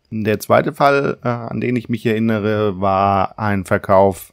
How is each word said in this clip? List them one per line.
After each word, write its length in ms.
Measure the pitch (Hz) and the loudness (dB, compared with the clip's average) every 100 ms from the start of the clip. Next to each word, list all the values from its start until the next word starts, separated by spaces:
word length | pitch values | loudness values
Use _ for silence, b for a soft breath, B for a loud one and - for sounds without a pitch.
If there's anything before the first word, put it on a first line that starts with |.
| - | -12
Der 300 | 110 107 107 | -6 -4 -4
zweite 340 | - 113 156 | 0 0 0
Fall, 440 | 139 143 139 143 - | 0 2 2 -2 -4
äh, 40 | 123 | -6
an 320 | 120 117 113 | -6 -6 -6
den 160 | 120 123 | -4 -4
ich 140 | 113 | -4
mich 160 | 117 120 | -4 -2
erinnere, 760 | 110 113 110 104 107 104 92 | 0 0 0 0 0 -2 -2
war 580 | 98 95 98 98 95 - | 0 2 2 2 -2 -4
ein 280 | 107 98 90 | -4 -2 -2
Verkauf 640 | 101 - 95 98 90 - | -2 4 4 4 0 -12